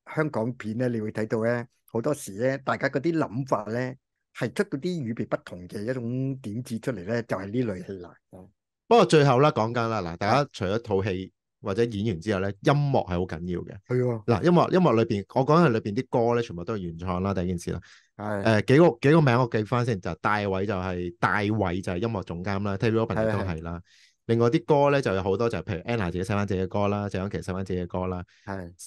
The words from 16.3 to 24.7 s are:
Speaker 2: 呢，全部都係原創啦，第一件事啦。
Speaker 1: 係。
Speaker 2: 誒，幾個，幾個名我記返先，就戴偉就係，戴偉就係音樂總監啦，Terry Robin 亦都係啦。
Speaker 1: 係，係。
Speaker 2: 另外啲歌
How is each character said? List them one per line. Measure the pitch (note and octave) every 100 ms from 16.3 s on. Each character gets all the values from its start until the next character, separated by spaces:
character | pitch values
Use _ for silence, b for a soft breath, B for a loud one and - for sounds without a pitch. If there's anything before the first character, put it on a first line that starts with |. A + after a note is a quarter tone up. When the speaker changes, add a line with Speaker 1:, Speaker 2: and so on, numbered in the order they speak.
| A#2+
Speaker 2:
呢， |
全 | A#2 E2+
部 |
都 | A#2 G#2+
係 |
原 | F2 E2
創 | F#2 F2+
啦， | G2
第 | F#2+
一 | F2+
件 | F2
事 | F2
啦。 | F2+ b b b -
Speaker 1:
係。 | G#2 G2+
Speaker 2:
誒， | G#2+ G#2+ A2+
幾 | C#3
個， | E3+ -
幾 | C3+ E3
個 |
名 | C#3 A#2+
我 | A#2+
記 | A2+
返 | G#2 A#2+ A#2+
先， | G2
就 | F2 E2
戴 | G#2+ G#2 G2+
偉 | F#2+ G#2
就 |
係， | F#2+ F#2 F2+ F2 -
戴 | A2 G2+ G#2
偉 | A2 F#2+ F#2
就 | F#2+
係 | F2+
音 | A#2
樂 | G#2
總 | E2 E2+
監 | G2 G2
啦， | G2+ G2
Terry | A2+
Robin | A2+ A2+
亦 | G2 A2
都 | G2+
係 | F#2+ D#2+
啦。 | E2
Speaker 1:
係， | E2+
係。 | b b b b -
Speaker 2:
另 | A#2
外 | A#2+
啲 | D#3+
歌 | -